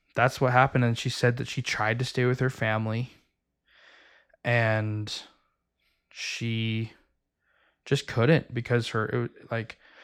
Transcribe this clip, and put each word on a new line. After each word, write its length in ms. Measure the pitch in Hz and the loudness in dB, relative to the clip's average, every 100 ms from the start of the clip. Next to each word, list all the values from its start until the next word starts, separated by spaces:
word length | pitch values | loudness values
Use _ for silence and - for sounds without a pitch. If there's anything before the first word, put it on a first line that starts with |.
| _ | _
that's 260 | - 123 - | 2 2 2
what 120 | 131 | 2
happened. 320 | 123 131 131 | 4 4 4
And 120 | 120 117 | 2 0
she 140 | 127 | -4
said 260 | - 123 120 | 0 2 2
that 100 | 123 | -4
she 120 | - | -6
tried 360 | - - 110 120 | -6 -2 -2 -2
to 60 | |
stay 200 | 131 - | -2 0
with 160 | 123 127 | 0 0
her 100 | 127 | -2
family. 600 | - 110 110 110 113 123 - _ _ _ _ _ _ - - - _ _ _ | 0 -2 0 -2 -4 -6 -12 _ _ _ _ _ _ -20 -20 -20 _ _ _
And 680 | 120 120 113 110 107 107 104 - - _ _ _ _ _ _ _ _ | 0 2 4 2 0 -4 -6 -10 -14 _ _ _ _ _ _ _ _
she 840 | - - - 117 113 113 110 113 - _ _ _ _ _ _ _ _ | -12 -10 -6 -4 -2 -2 -2 -4 -10 _ _ _ _ _ _ _ _
just 220 | - 143 - | -2 0 0
couldn't 460 | - 120 160 - | 2 4 4 2
because 340 | 120 117 120 113 | -8 0 0 0
her, 180 | 113 107 | -2 -2
it, 440 | 120 120 - - | -2 -4 -8 -8
like, 280 | 117 110 - _ - | -8 -8 -14 _ -20